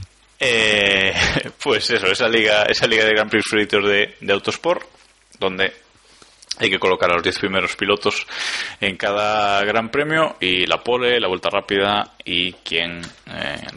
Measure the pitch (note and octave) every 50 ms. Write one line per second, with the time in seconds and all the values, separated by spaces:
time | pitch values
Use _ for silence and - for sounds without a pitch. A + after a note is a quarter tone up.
0 | G2 - _ _ _ _ _ - C#3+ B2+ A#2+ A2+ A2 G#2+ G#2 G#2 G2+ G2+ G2 G2
1 | G2 F#2+ F#2+ - - - - - - - - - - D3 A#2 G#2 - - A#2+ G#2
2 | G2 F#2 G2 - B2+ A2+ A#2 A2+ G#2+ G#2+ G#2 G#2+ G#2 - A2 - C3 A#2+ A2+ A2
3 | A2 A2 A2 G#2+ G#2+ G#2+ A2+ G#2+ G2+ - A2+ G#2+ G#2 - G#2 G#2 G2 G2+ G2+ G2+
4 | G#2 - - - - G2 G2+ G2 - A2 - - - E3 F3 - - - _ -
5 | _ _ _ _ _ _ - - G#2 F#2+ F#2 F#2 F#2+ F#2 - - - _ _ _
6 | _ _ - - - - _ - - - - - A#2 G#2 F#2+ F#2 - F#2+ F2+ -
7 | G2 F2 F2 F2 E2+ F#2 F#2 - - F#2 F#2+ F#2+ F2+ F2 - - G2+ F#2+ G#2 -
8 | - G#2+ - - - - - - - - - - - - - - G#2 G2 F#2 -
9 | - G#2 G2+ G#2 G#2 G#2 G#2+ G#2+ G#2 G2+ G2+ G2+ G2+ G#2 G#2+ A2+ A2+ A2+ - C#3
10 | D3 D3+ D#3 D#3+ D#3+ D3+ - - - F#2 F#2 F#2 F2+ E2+ E2 - - A#2 B2 B2
11 | B2 A#2+ B2 A#2+ A2 F#2 F#2 F#2 - F#2+ G2+ G2+ - - G2+ G2 G2 G2+ G#2 G#2
12 | G2+ - - - - F#2+ F2+ F2 F2+ F2+ F2+ - - - E2 E2 E2+ E2+ E2+ E2+
13 | E2+ - - - - - E2 E2 D2+ C#2 - - - - -